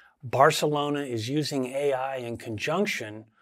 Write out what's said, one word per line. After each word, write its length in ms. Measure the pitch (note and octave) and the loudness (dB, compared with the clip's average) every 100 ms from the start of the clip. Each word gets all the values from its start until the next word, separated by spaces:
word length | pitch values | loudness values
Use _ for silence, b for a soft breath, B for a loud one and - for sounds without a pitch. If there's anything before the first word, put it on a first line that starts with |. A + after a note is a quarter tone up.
| b b | b b
Barcelona 800 | B2 B2 D3 D3+ D#3+ D3 D3 D3 | -4 6 6 6 0 0 0 -2
is 280 | C#3+ A#2 A2 | -2 -4 -2
using 360 | D3 D3 C#3 B2+ | -2 0 -2 -2
A 260 | C3+ C#3+ | 0 0
I 240 | C3 C3+ C3+ | 0 -2 -6
in 200 | A#2+ A2+ | -6 -8
conjunction 880 | A#2+ G#2+ - E3+ G3+ - A2 G#2+ A2 b | -8 -6 -2 0 0 -2 -8 -12 -18 b